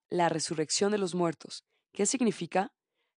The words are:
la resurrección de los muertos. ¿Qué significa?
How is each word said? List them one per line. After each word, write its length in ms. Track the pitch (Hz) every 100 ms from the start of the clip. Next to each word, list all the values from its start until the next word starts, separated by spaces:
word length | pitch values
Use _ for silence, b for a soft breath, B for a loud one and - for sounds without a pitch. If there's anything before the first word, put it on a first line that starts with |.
| -
la 200 | 180 170
resurrección 640 | 160 - 160 151 - 202
de 60 | 214
los 180 | 185 170
muertos. 480 | 170 - - - - _ _
¿Qué 140 | - 202
significa? 640 | 262 233 - 175 185 208 _ _ _ _